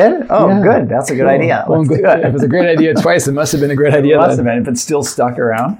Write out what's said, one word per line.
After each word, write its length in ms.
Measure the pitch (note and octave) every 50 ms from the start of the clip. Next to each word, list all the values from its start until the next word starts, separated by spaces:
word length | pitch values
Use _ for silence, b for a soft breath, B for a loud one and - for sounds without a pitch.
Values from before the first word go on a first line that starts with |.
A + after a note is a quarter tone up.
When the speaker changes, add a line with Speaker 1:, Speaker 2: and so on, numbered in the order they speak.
| G3 A#3+ F#4 D#4+
Speaker 1:
did? 80 | - -
Oh, 200 | - A3 G3 F#3+
Speaker 2:
Yeah. 120 | G3 G#3
Speaker 1:
good. 280 | F3+ G3+ B3+ - C3 G2+
That's 200 | A#2 B2+ C#3 D3
a 60 | C#3
good 60 | B2
Speaker 2:
Cool. 80 | C3+ C3+
Speaker 1:
idea. 340 | C#3 D3 D#3+ E3 B2+ G#2+ -
Speaker 2:
Well, 140 | - D#3 D#3+
Speaker 1:
Let's 100 | D#3 C#3+
Speaker 2:
good. 100 | D#3 -
Speaker 1:
do 80 | - F#3
it. 160 | E3 E3 E3
Speaker 2:
If 80 | D#3 C#3
it's 80 | C#3 -
a 40 | B2+
great 180 | - - G3+
idea 260 | E3+ E3 D#3 D#3+ D#3+ -
twice, 320 | - E3 E3 F3 E3 B2
it 60 | C#3+
must 220 | C#3 D3 D#3 - -
have 80 | C#3+
been 100 | C#3+ C#3+
a 40 | C#3+
great 180 | C3 D3 D3 D3
idea 220 | D3 C#3 C#3+ D#3
Speaker 1:
It 20 |
must 180 | D3 E3+ F3 D#3+
Speaker 2:
then. 100 | - A#2+
Speaker 1:
have 100 | A#2 A#2
been. 80 | A#2+ G2+
If 40 |
it's 140 | - A#2+ -
still 200 | - - D3+ C#3+
stuck 380 | C#3 - - - B2 B2 B2 B2+
around, 380 | B2 A#2 A2 A2+ B2+ E3+ G#3+ -